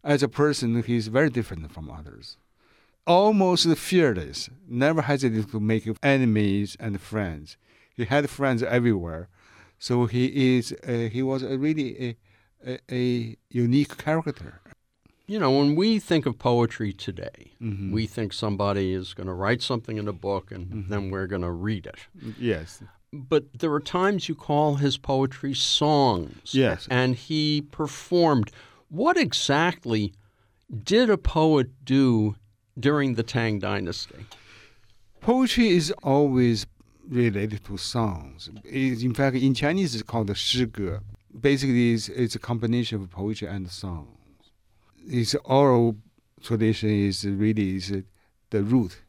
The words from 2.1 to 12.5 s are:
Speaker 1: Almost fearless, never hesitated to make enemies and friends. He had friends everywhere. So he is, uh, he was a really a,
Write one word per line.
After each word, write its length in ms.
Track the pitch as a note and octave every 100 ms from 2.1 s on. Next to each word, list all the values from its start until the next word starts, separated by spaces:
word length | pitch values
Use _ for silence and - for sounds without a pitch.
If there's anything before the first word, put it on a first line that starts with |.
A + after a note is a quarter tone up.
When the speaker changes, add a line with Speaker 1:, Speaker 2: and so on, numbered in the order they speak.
| G#1+ - - _ _ _ _ _ _ -
Speaker 1:
Almost 600 | F3 G#3 G#3+ F#3 F3+ E3+ D#3
fearless, 720 | - F3+ D3+ F#2 C#2+ - - - -
never 360 | A#2+ C#3+ D#3+
hesitated 480 | B2+ C#3 C3 A2 G2+
to 100 | A2
make 260 | G#2+ A2 G#2+ G#2+
enemies 720 | C#3 C3+ B2 G#2+ G#2 G2+ G2+ -
and 180 | A2+ G2
friends. 560 | - G#2+ G2 D2+ D#2 - _ _ _ -
He 80 |
had 260 | G#2 C#3+ C#3+
friends 320 | - C#3 A#2
everywhere. 680 | B2 B2 A#2+ G2+ E2+ D#2+ F2+ _ _ - _ _
So 260 | - B2 A#2+
he 520 | B2 B2+ C#3+ C3 B2+
is, 160 | A#2 - -
uh, 220 | A#2+ A#2 A#2
he 80 |
was 200 | C3 C3+
a 140 | B2+ C3
really 320 | D3 D#3 C3 - B2
a, 80 | A2+ _ _ _